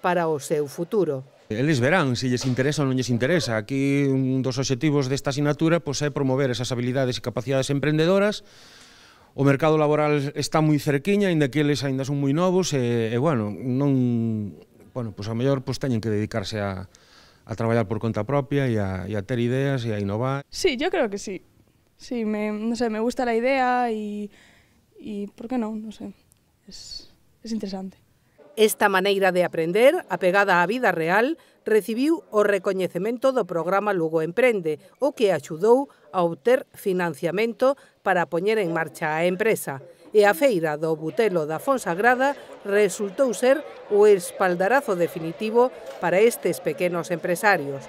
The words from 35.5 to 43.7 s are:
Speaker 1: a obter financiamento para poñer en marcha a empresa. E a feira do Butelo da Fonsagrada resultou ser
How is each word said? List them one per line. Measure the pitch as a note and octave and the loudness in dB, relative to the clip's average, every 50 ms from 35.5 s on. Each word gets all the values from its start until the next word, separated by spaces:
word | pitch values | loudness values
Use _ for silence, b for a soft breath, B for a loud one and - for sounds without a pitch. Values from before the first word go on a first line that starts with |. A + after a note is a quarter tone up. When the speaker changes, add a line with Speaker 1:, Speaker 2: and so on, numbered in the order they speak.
| E3 D#3 F3+ A3 A#3+ C4 C#4+ C4+ b b b b | -8 0 4 4 4 4 4 -4 b b b b
Speaker 1:
a | - F#3 F3 | -2 0 0
obter | E3+ E3 - _ A#3 B3 C#4 - _ | 0 -2 -2 _ 2 2 2 0 _
financiamento | - - - G#3 F3+ F3+ F3+ E3+ D#3 - - E3 D#3 G3 A3+ A#3 A3+ - B3+ C4 C#4 b b b b b | -20 -6 -4 -2 0 0 0 -2 -4 -4 -4 -4 -2 0 -2 -2 -2 0 0 0 0 b b b b b
para | _ G3 F#3 F3+ E3+ - | _ 0 2 2 0 0
poñer | - E3 F3+ G#3 A3 | -2 -2 0 0 0
en | A3+ G3+ E3 | 0 0 0
marcha | E3 E3 D#3+ D#3 D#3+ - E3+ D#3 | -2 -2 -4 -4 -6 -6 -4 -2
a | D#3 D#3+ E3+ F3+ | -2 0 0 0
empresa. | F#3 F#3 A3 A3+ G3 - - - C#3 C3+ C#3 B B B B B - | 0 0 0 0 0 0 -2 -10 -10 -10 -12 B B B B B 4
E | G#3+ G3+ | 6 6
a | G3+ | 6
feira | G#3 G#3 D4 C#4 A3+ F3 D#3+ D#3 D3+ D3+ | 4 4 4 2 2 2 0 0 -2 -2
do | D#3+ D#3+ D#3+ | 0 -2 -2
Butelo | D#3 D#3+ D#3+ D#3 - A3+ G#3+ F3+ E3+ D#3 | -2 -2 -6 0 2 0 2 2 0 0
da | D3 D#3+ D#3 | -2 -4 -4
Fonsagrada | - - C4+ A#3+ - G3 E3+ F3 G#3+ A#3+ B3+ A#3+ C4 C#4 C#4 B B B B B - | 0 0 -2 0 0 -4 -2 2 4 4 4 4 2 0 -2 B B B B B -6
resultou | G3+ G3 G3+ G#3 F#3+ F#3 - G#3+ G3 F#3 C4+ C#4 B3+ G#3 | 0 2 4 4 2 2 -2 -6 -6 0 0 0 0 0
ser | - B3 B3+ C4+ D#4 C#4+ - | 0 2 2 2 2 0 -10